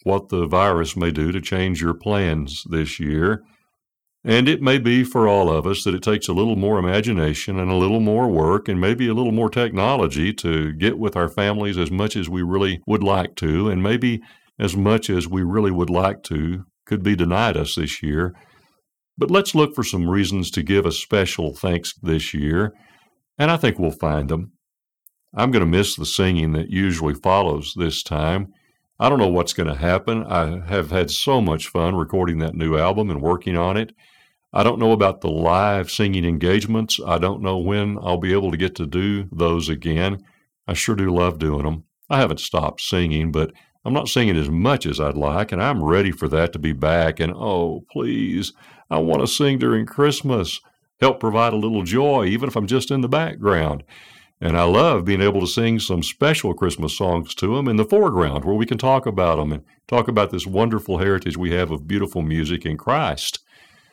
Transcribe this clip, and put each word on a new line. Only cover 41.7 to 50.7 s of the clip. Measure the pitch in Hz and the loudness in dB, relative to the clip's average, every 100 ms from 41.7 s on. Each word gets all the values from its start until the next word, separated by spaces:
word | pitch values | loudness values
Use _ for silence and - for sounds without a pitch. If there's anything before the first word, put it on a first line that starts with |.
| 80 - _ - | -6 -10 _ -2
I | 139 | 0
haven't | 110 76 | 0 -2
stopped | - 85 76 - | -4 -2 -2 -6
singing, | - 92 87 78 80 | -4 0 0 0 -2
but | 76 80 - _ _ | -2 -4 -6 _ _
I'm | - | -4
not | 139 - | -2 0
singing | 131 113 82 | 0 2 2
as | 73 | 0
much | 82 113 139 80 | 0 2 0 -2
as | 73 | -2
I'd | 76 71 | -2 -2
like, | 71 82 107 | -2 -2 -2
and | 90 | -2
I'm | 123 127 | -2 0
ready | 76 90 98 | 2 2 2
for | 85 78 | -2 -2
that | 78 82 | 0 0
to | 78 | -2
be | 80 | -4
back. | 71 76 85 80 78 | 0 0 2 2 0
And, | 82 | -4
oh, | - 113 92 85 80 - | -4 -2 -2 -2 -4 -10
please, | 147 120 113 101 87 95 - - - - | -6 -4 -2 -2 -2 -6 -10 -20 -20 -4
I | 156 | -2
wanna | 82 139 127 | 0 0 0
sing | - 143 135 | 0 0 2
during | 123 113 110 | 2 0 -2
Christmas, | - 147 143 139 117 85 - _ | 0 0 2 -2 -2 -2 -8 _